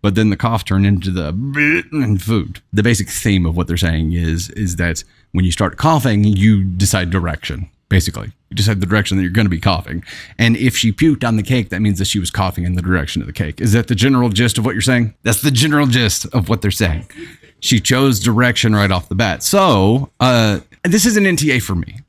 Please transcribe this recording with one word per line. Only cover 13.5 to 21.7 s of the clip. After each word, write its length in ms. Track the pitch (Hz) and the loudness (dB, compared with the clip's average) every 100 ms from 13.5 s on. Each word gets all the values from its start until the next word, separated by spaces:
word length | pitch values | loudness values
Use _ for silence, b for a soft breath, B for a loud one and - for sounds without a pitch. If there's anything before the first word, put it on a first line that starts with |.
| - | -4
Is 140 | 110 | 0
that 140 | 110 110 | 0 0
the 80 | 107 | 0
general 340 | 123 131 120 | 2 2 0
gist 280 | 101 120 - | 0 0 0
of 60 | |
what 100 | 113 | -2
you're 80 | 107 | -2
saying? 340 | 127 123 113 - | 0 0 0 -4
That's 180 | - 113 | -4 0
the 100 | 151 | 0
general 340 | 123 156 147 143 | 2 2 2 2
gist 400 | 123 113 - - | 2 0 -2 -2
of 200 | - 85 | -2 0
what 140 | 110 | -2
they're 100 | 104 | -2
saying. 380 | 95 90 78 - B B B B _ | 0 0 -2 -6 B B B B _
She 220 | - 113 | 0 0
chose 400 | - 127 135 110 | 2 2 2 2
direction 520 | 113 110 123 113 113 | 0 2 2 2 2
right 160 | 107 101 | 2 2
off 200 | 92 - | 0 -2
the 60 | 98 | -2
bat. 280 | 110 82 | -2 -2
So, 680 | - 196 190 107 95 123 135 _ | 0 2 4 4 4 2 -2 _
uh, 400 | 127 120 110 98 - - 180 | 2 4 2 0 -6 -8 0
this 200 | 208 208 | 2 2
is 120 | 214 | 2
an 80 | 196 | 2
N 100 | 165 | 2
T 160 | 147 | 0
A 80 | 127 | 0
for 160 | - | 0